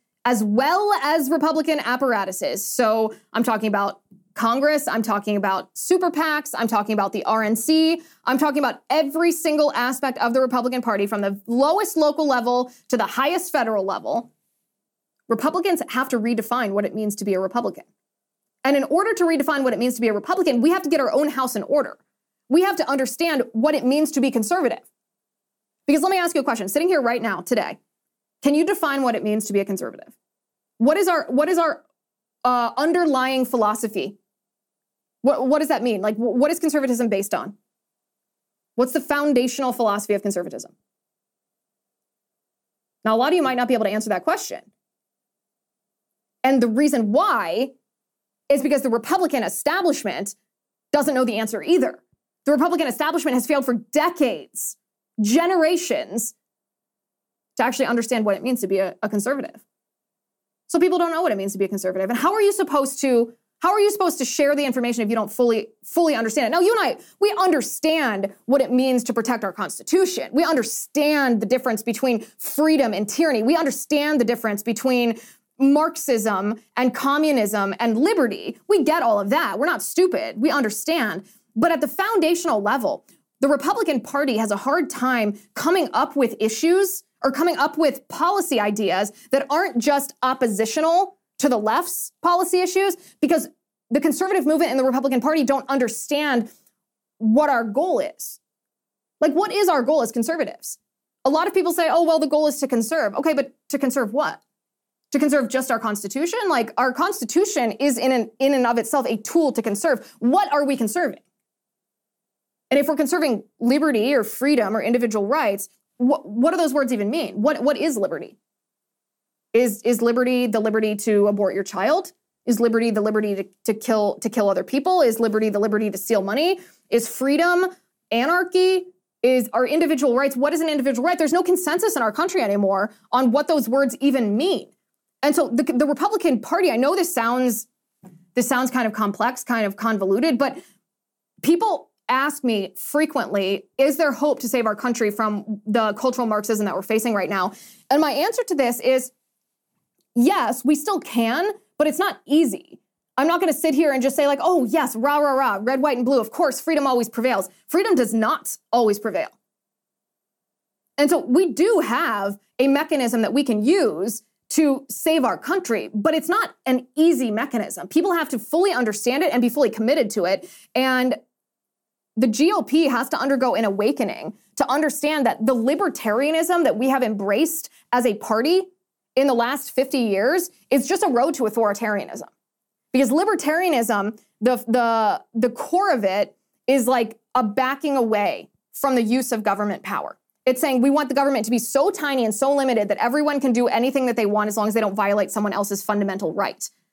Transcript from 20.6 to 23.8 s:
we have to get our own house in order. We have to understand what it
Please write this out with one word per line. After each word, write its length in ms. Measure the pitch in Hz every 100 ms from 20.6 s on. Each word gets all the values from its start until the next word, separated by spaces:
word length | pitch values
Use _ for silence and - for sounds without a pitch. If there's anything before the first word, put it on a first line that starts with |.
we 80 | 285
have 120 | 370
to 80 | 359
get 100 | 302
our 100 | 254
own 200 | 269 294
house 260 | 262 254 214
in 60 |
order. 340 | - 294 - - _ _ _ _ _
We 120 | 294
have 140 | 381 349
to 140 | 339
understand 540 | 269 262 - 339 285 -
what 220 | 220 294
it 120 | 302